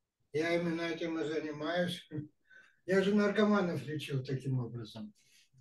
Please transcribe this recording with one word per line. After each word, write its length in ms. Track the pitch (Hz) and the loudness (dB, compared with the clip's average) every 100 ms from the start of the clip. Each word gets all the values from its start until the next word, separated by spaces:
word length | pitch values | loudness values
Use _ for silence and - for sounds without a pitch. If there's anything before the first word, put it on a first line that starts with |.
| _ _ _ | _ _ _
Я 220 | 147 165 170 | -2 2 2
именно 260 | 170 165 | 0 -2
этим 360 | 165 165 170 160 | -4 -4 -4 -4
и 60 | 147 | -2
занимаюсь. 840 | 160 151 147 151 175 180 - - 160 - _ _ - - _ - | -2 -4 -6 -2 0 -2 -4 -8 -10 -10 _ _ -20 -20 _ 0
Я 180 | 190 | 2
же 120 | 190 208 | 4 4
наркоманов 680 | 202 202 208 208 175 143 147 | 4 4 4 4 2 -2 -4
лечил 380 | 151 - 135 | -6 -2 -4
таким 360 | 143 127 135 131 | -2 -4 -2 -2
образом. 540 | 110 117 104 113 107 - _ _ _ 131 | -4 -8 -10 -12 -14 -16 _ _ _ _